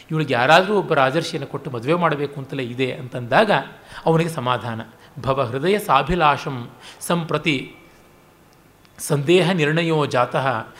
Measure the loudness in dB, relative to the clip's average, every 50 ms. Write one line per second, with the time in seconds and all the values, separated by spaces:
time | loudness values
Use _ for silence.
0 | -10 -4 -2 -2 0 0 2 2 6 6 6 6 6 4 0 0 0 2 2 2
1 | 2 2 2 -2 -4 -4 -8 -8 -8 -8 -10 -10 -8 -8 -8 -6 -2 -2 0 2
2 | 2 0 0 -2 -4 -6 -6 -10 -12 -10 -8 -8 -8 -8 -2 -2 -2 -2 -2 -8
3 | -12 -10 -10 -10 -4 2 2 2 4 4 2 0 0 -6 -18 -20 -20 -20 -18 -4
4 | 0 2 2 2 2 0 -4 -4 -2 -2 -2 -2 -2 -6 -8 -8 -10 -14 -18 -20
5 | -20 -20 -16 -8 -4 -2 0 0 -2 -2 -2 -2 0 0 0 0 0 2 2 2
6 | 2 2 0 2 2 2 2 0 -4 -8 -8 -8 -10 -12 -16 -20 -20 -20 -20 -16
7 | -4 -2 -2 -2 -2 -2 -4 -2 0 -2 -2 -2 -4 -10 -18 -20 -20 -20 -20 -20
8 | -20 -20 -20 -20 -20 -20 _ _ _ _ _ _ _ _ _ _ _ -20 _ -12
9 | -4 -2 -2 0 2 4 4 4 6 4 2 2 2 2 2 0 0 0 2 0
10 | 0 2 2 0 0 2 0 -2 0 0 -2 -2 -6 -8 -16